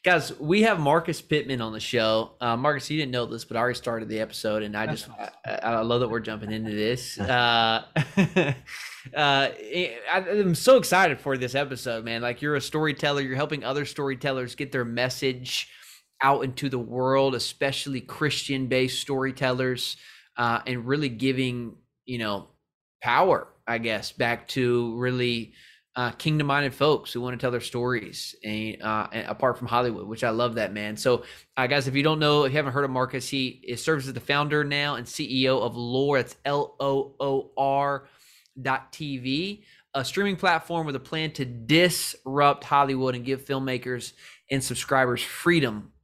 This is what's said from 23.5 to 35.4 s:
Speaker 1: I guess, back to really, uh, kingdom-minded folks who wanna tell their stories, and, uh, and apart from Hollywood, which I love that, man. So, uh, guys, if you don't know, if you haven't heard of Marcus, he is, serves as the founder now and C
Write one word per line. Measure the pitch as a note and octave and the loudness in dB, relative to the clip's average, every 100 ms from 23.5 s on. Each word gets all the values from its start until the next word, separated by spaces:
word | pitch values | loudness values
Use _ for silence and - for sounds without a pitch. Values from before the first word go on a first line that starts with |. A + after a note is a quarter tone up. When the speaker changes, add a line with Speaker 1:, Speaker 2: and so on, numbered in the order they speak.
| _ - | _ -6
Speaker 1:
I | A#2 | -4
guess, | A#2 G#2+ G#2 | -2 -4 -6
back | - A#2+ A#2+ - | -2 -2 -2 -4
to | C3+ B2 A#2+ A#2+ A#2 | 0 2 2 0 -2
really, | B2 B2+ B2 A#2 G#2+ - - _ _ B2 | -2 0 0 -2 -6 -18 -20 _ _ -4
uh, | A#2+ | -4
kingdom-minded | - D#3 D#3 D3 C#3+ C#3 | -2 0 0 2 2 0
folks | - D3 C#3+ - | 2 4 4 0
who | B2 | -6
wanna | B2 B2 | -6 -2
tell | C3 | -2
their | A#2+ | -2
stories, | - A#2+ B2 A#2+ G2+ - - - | -4 -2 0 -2 -4 -10 -12 -12
and, | A2 G#2+ A2 - | -8 -6 -6 -6
uh, | G#2+ G#2+ - | -2 -2 -2
and | A2+ - | -6 -6
apart | G#2+ C3 A#2+ | 0 0 0
from | A#2+ | 0
Hollywood, | A#2+ B2 F#2+ F#2+ | 0 0 -2 -8
which | A2+ | -2
I | A#2+ | 0
love | A2+ A#2+ | 2 0
that, | A2+ G2+ | 0 -2
man. | G#2 G#2 G#2+ | -4 -6 -2
So, | C3 A#2+ - - _ | 2 2 -2 -20 _
uh, | - B2+ | -2 0
guys, | C#3+ C3 | 0 2
if | |
you | C#3 | 2
don't | D3+ D#3 | 2 2
know, | D3+ D3 | 4 4
if | C3+ | 4
you | D3 | 2
haven't | C#3 | 0
heard | C#3 | 0
of | C#3 | 0
Marcus, | B2+ B2+ C3 B2 | 0 -2 -4 -4
he | C3+ B2+ | -4 -4
is, | - - A#2+ | -6 -10 -4
serves | - D#3+ C3 | 0 0 -2
as | |
the | B2+ | -8
founder | - C#3+ D3 D3+ | -2 0 2 0
now | C#3+ C#3+ D3 | 0 -2 -2
and | B2 A#2+ | -4 -8
C | - B2 C3 | -8 -4 2